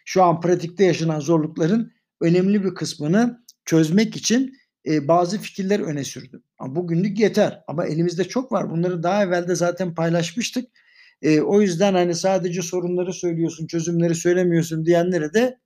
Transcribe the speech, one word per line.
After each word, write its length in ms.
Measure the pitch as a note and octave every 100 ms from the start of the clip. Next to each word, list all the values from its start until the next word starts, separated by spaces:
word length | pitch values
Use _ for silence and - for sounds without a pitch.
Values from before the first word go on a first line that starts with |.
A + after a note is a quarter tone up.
şu 180 | - F#3+
an 180 | F3+ E3+
pratikte 440 | F3 F3+ F3 -
yaşanan 360 | F#3+ C#3+ E3 D#3
zorlukların 720 | C#3+ E3 D3 - D#3+ A3+ A3+ _ _ -
önemli 440 | E3 F3 F#3+ G#3
bir 100 | F#3+
kısmını 720 | - D#3 - D3+ G3+ A#3+ - _ _
çözmek 520 | - D#3+ D#3 F#3+ A3 -
için, 360 | - A#3+ C4+ - _ _ C3+
e, 220 | D3+ C#3
bazı 300 | E3+ F3 G3+
fikirler 420 | - - F#3+ G#3
öne 240 | E3 D3
sürdüm. 380 | C3+ B2+ - B2+ _ -
Ama 180 | B2+ D3+
bugünlük 440 | F3 E3 G#3 G3+
yeter. 440 | G3 G#3+ F3 - -
Ama 180 | C#3+ -
elimizde 380 | D#3 F3 E3+
çok 280 | F3+ B3 C4
var. 180 | G3 -
Bunları 320 | E3 F3+ F3+
daha 220 | E3+ G3+
evvel 240 | F#3+ F3+ F3
de 60 |
zaten 400 | E3+ F3 F3 F#3
paylaşmıştık. 760 | E3 E3 E3+ E3+ A#3+ G#3 B3+ B3+ _ _ _ - _
E, 180 | D#3 D3+
o 200 | - G3+
yüzden 340 | G3+ E3 G3+
hani 200 | F#3 F3
sadece 480 | E3+ F#3+ F#3+ F3+ F3
sorunları 500 | F3 F3+ F3 F3+ F3+
söylüyorsun, 540 | F3+ F3 E3 E3 D#3+ D#3
çözümleri 480 | E3 E3 E3+ E3+
söylemiyorsun 720 | E3 F3 F3+ F3+ E3 E3 D#3+ D#3+
diyenlere 480 | E3+ F3 F3 D3+
de 240 | G3+ B3 -